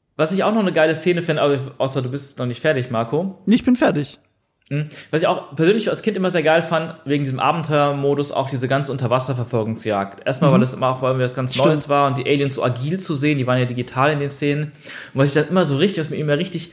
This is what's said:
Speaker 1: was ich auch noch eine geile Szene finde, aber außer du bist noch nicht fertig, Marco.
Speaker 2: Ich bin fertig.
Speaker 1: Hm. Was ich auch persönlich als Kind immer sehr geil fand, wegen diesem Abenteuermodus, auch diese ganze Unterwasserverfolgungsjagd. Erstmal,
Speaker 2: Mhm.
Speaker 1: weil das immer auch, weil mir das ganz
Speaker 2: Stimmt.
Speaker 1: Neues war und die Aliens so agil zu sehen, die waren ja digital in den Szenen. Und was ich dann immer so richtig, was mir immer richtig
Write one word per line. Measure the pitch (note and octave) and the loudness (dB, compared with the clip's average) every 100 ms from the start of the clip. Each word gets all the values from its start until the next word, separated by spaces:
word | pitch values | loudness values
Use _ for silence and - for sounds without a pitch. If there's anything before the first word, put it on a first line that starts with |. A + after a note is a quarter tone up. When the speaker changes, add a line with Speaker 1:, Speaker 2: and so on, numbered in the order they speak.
| _ - | _ -2
Speaker 1:
was | D#3+ | 0
ich | F#3+ | 2
auch | E3 | 2
noch | A3+ | 2
eine | F#3+ | 2
geile | D#3+ D#3 | 4 2
Szene | D#3 F#3 F3 | 2 0 0
finde, | E3 D3+ | 0 0
aber | C#3+ C#3 C3 - | 2 0 -4 -4
außer | C3 C#3 | -2 -2
du | B2 | -4
bist | C3+ C#3 - | -6 -10 -6
noch | B2 | -6
nicht | A#2 | -2
fertig, | D#3 C#3+ B2+ | 0 0 0
Marco. | A2+ A#2 D3 F#3+ - - | -2 0 -2 -4 -6 0
Speaker 2:
Ich | A3+ | 2
bin | - B3 | 4 2
fertig. | A3+ D3 C#3 - _ _ _ _ _ | 2 0 -4 -12 _ _ _ _ _
Speaker 1:
Hm. | C#3+ D3+ - - | -4 -4 -10 -4
Was | D#3 | 0
ich | F3 | 0
auch | - - C#3 | 0 -4 2
persönlich | E3 A3+ - | 2 4 0
als | D3+ | -2
Kind | - G3 | -2 0
immer | F#3 | 0
sehr | F3 | 2
geil | D#3 E3 | 4 4
fand, | E3 D#3+ E3 - C3 | 2 -2 -4 -10 -2
wegen | C#3+ | -2
diesem | C3+ C3 | 0 0
Abenteuermodus, | C3+ E3+ C3+ D3 C#3+ C#3+ C#3+ C#3+ C#3+ | 0 0 0 2 2 0 0 0 -2
auch | - C3 | -2 -2
diese | C#3 B2 | -4 -2
ganze | C3+ C#3+ | -2 -2
Unterwasserverfolgungsjagd. | C3 B2 B2+ C3 B2 A#2 A#2 A2 A2+ A2 G2+ G2 - - | -4 0 0 0 -4 -2 -2 -2 -4 -2 -2 -2 -4 -4
Erstmal, | C#3 D#3 | 2 4
Speaker 2:
Mhm. | |
Speaker 1:
weil | E3+ | 6
das | B2+ | 4
immer | - B2+ | 0 -2
auch, | B2+ | 0
weil | B2+ | 0
mir | C3 | 0
das | B2+ | 0
ganz | B2+ B2+ | -2 -4
Speaker 2:
Stimmt. | B2+ D3 | 2 4
Speaker 1:
Neues | D3+ D3 | 4 2
war | C#3+ C#3 | 2 2
und | C3 | 0
die | - | 0
Aliens | C#3+ C#3 C3 | 0 0 0
so | |
agil | B2 A#2+ C#3 F#3+ | -2 -2 -4 -6
zu | F#3 | -4
sehen, | C#3+ D3 C#3+ | -2 0 0
die | B2 | 0
waren | B2+ | 0
ja | |
digital | B2 A#2+ A#2+ B2+ C#3 | 0 -4 -6 0 2
in | D3 | 2
den | C#3+ | -4
Szenen. | C3 D3 C#3+ D3+ - - - - | -2 -2 -2 -4 -10 -18 -18 -8
Und | C3 | 0
was | C#3 | 2
ich | |
dann | A#3 A3+ | 2 2
immer | F#3 | 2
so | D#3+ C#3 | 2 2
richtig, | G3 G3 | 0 0
was | D3 | -4
mir | D3 | -4
immer | D3+ D3 | -2 -2
richtig | F3+ E3 - | -2 -6 -10